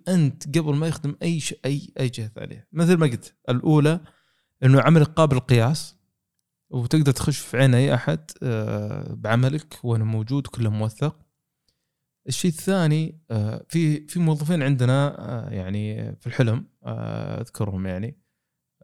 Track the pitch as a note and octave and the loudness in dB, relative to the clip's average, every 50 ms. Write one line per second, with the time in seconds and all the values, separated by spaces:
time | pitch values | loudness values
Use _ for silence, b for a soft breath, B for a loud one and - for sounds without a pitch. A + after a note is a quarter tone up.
0 | _ - F#3 F3+ D#3 C3+ B2+ - - D3 C#3 E3 D#3+ D3+ C#3+ C#3+ D#3+ E3 D#3 - | _ 0 2 4 4 2 0 -2 -12 -4 -2 -2 0 0 -2 -2 -2 -2 -4 -4
1 | - C#3+ C#3+ - - E3+ E3+ D#3+ C#3 - D#3+ - - C3 C#3+ D3 - - _ - | -6 -8 -6 -4 -4 -4 -2 -2 -4 -6 -10 -6 -6 -4 -4 -4 -6 -10 _ -4
2 | C3+ B2 A#2+ - A2+ G#2+ - - G2 G2 - A#2 - _ - D3+ E3+ E3 F#3 E3+ | -4 -4 -4 -6 -10 -10 -10 -12 -14 -12 -14 -16 -18 _ -4 0 2 4 4 4
3 | D#3+ C#3+ A#2 - - - _ _ _ - B2+ B2+ - D#3 D3+ D3+ D3 D3 D#3+ F3+ | 4 2 0 -2 -10 -14 _ _ _ -4 -2 0 2 2 4 4 4 4 2 0
4 | b b b b b b b b b b b _ - C3 C3+ C#3 A2+ C3+ D#3+ E3 | b b b b b b b b b b b _ 4 6 6 8 8 6 6 6
5 | D3+ D#3 - - D#3+ D3+ C3 B2+ - - B2 A#2+ A2+ B2 D#3+ D3+ - - - _ | 6 4 4 2 2 4 4 0 2 4 4 4 4 2 0 -2 -6 -12 -16 _
6 | _ _ _ _ _ _ _ _ _ _ _ _ _ _ - B2+ A#2+ A#2 - D#3+ | _ _ _ _ _ _ _ _ _ _ _ _ _ _ -6 -6 -2 2 2 4
7 | D3+ C#3 B2+ - - - C#3+ - - - - A#2 C3+ C3+ B2 A#2+ C3+ C#3+ C#3 B2+ | 4 4 2 2 0 -2 -2 -4 -6 -6 0 2 4 6 6 4 4 4 2 0
8 | - - D#3 D#3 D#3 - - - - B2+ A#2 A2 G#2+ A2 A2 G#2 G#2 G#2+ G#2 G2 | 0 -2 -2 -4 -4 -10 -16 -8 -6 -4 -2 -2 -2 -4 -4 -4 -4 -6 -6 -8
9 | - - A2 A2+ A2 G#2+ A2+ A#2+ B2+ C3 D3 D#3 - _ - - - B2 A#2 A2 | -8 -10 -10 -8 -2 0 2 2 2 2 0 -2 -8 _ -20 -10 -4 -2 0 0
10 | A2 G#2+ A2 A2 G#2+ A2 C3 C#3+ C#3 - - - A#2 G#2+ G#2 G#2+ G#2+ A2 A2 - | 0 0 -2 -2 -2 -2 -2 -4 -4 -4 -6 -2 -2 0 0 0 -2 -4 -4 -4
11 | - D3+ - - _ _ _ _ _ _ _ _ _ _ _ _ _ _ _ _ | -4 -4 -4 -6 _ _ _ _ _ _ _ _ _ _ _ _ _ _ _ _
12 | _ _ _ _ _ - C3+ - - F#3 D#3+ - - - F#3+ G3 F3 D3+ D3+ D#3 | _ _ _ _ _ -8 -8 -2 0 -2 -2 -2 -2 -2 0 2 2 2 2 2
13 | D#3+ D#3+ - - _ _ A2+ A2 G#2 G#2+ A2 - - _ - E3+ E3 D#3 D3+ D3 | 0 -4 -6 -12 _ _ -2 -2 -2 -2 -4 -8 -12 _ -2 0 2 2 0 0
14 | D3+ D3+ - F3+ E3+ D#3+ D#3 D3 D3+ D3 F3+ E3+ C#3 C3+ C#3+ B2+ B2 A#2+ C3 C#3 | -4 -8 -4 0 2 2 2 0 0 0 0 0 2 0 2 2 2 2 4 2
15 | C#3+ C#3+ - - - - B2 A#2 A2 - - G2+ F#2 F#2 G2 G#2 G#2+ G#2+ G#2+ A2+ | 2 0 -2 -6 -10 -10 -8 -8 -8 -8 -8 -6 -6 -4 -4 -4 -4 -6 -6 -6
16 | G#2+ G#2+ G#2 - _ B2 A#2+ - C3 A2 A2 C3 G3+ - _ _ _ B2 A2+ A2 | -8 -8 -10 -10 _ -10 0 0 2 2 2 -2 -4 -8 _ _ _ -12 -10 -8
17 | A2 A2 G#2+ A2 G#2+ G2 G#2+ G#2+ A2+ A2+ _ - A2+ G2+ G2 F#2 F#2+ F#2+ F#2 F2+ | -8 -8 -8 -8 -8 -8 -8 -10 -10 -12 _ -6 -6 -6 -4 -6 -6 -6 -6 -6
18 | G#2 A#2+ C#3+ _ _ _ _ _ _ _ _ _ _ _ _ _ | -8 -10 -12 _ _ _ _ _ _ _ _ _ _ _ _ _